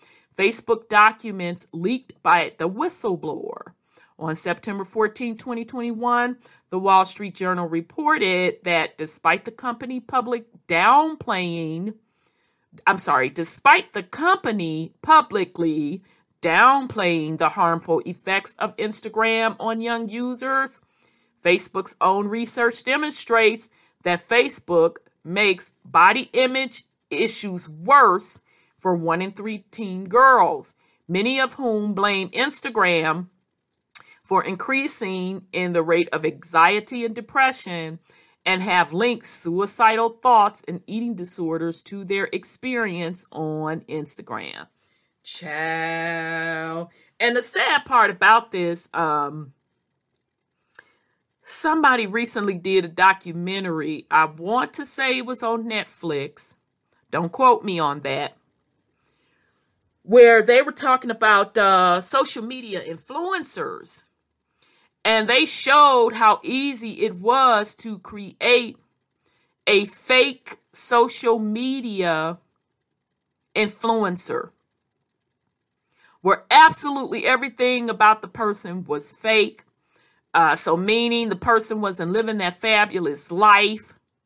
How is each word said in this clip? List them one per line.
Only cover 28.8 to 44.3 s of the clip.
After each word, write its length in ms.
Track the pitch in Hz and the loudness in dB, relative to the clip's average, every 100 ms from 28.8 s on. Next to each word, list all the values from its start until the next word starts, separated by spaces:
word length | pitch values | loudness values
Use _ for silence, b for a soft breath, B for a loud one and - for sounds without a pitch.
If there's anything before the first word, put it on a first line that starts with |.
| 190 175 | -2 -2
one 260 | 165 165 | -2 -4
in 80 | 190 | -4
three 340 | 196 214 208 _ | -8 -10 -10 _
teen 360 | - 202 185 190 | -12 -10 -8 0
girls, 680 | 226 269 247 170 147 - _ _ _ - | 4 6 6 4 0 -10 _ _ _ -6
many 320 | 180 233 269 | -2 0 0
of 140 | 262 | -2
whom 420 | - 254 214 208 190 | -4 -4 -2 -2 -2
blame 340 | 202 196 180 | 0 0 -4
Instagram 1000 | 208 277 - 269 220 185 170 160 165 180 _ _ _ _ _ _ - b b | -2 -4 -4 -6 0 2 2 0 -4 -6 _ _ _ _ _ _ -20 b b
for 220 | - 190 - | -4 -2 -2
increasing 1000 | 185 - 269 285 - 196 185 180 190 - | -6 -4 -4 -4 -8 -8 -6 -6 -8 -10
in 220 | 180 180 | -6 -2
the 100 | 170 | -2
rate 240 | 160 170 170 | 0 0 0
of 100 | 156 | -2
anxiety 800 | 160 - - 160 170 208 214 247 | -4 -6 -2 4 4 2 -4 -8
and 100 | 233 | -6
depression 840 | 226 220 269 262 262 190 175 160 170 b b b b 185 | -8 -4 0 0 -2 -8 -8 -10 -14 b b b b -4
and 160 | 185 | -2
have 320 | 196 180 151 | 2 2 2
linked 320 | 165 240 233 - | 0 -2 -2 -10
suicidal 920 | - 170 175 202 - 226 226 233 226 | -12 -6 -4 -4 2 2 2 -2 -2
thoughts 400 | 254 233 202 - - | 2 4 4 -2 -14
and 120 | 180 - | -14 -10
eating 260 | 214 240 | -8 -8
disorders 680 | 185 180 - 165 160 170 - | -8 -12 -8 -6 -4 -6 -8
to 240 | - 202 185 | -14 -12 -6
their 240 | 196 190 | -4 -4
experience 920 | 190 - - 254 247 214 175 170 175 - | -8 -10 -12 -6 -4 -4 -6 -8 -10 -14
on 480 | - 156 156 156 160 | -10 -8 -6 -6 -8
Instagram. 840 | - 156 147 - 110 | -10 -12 -12 -16 -14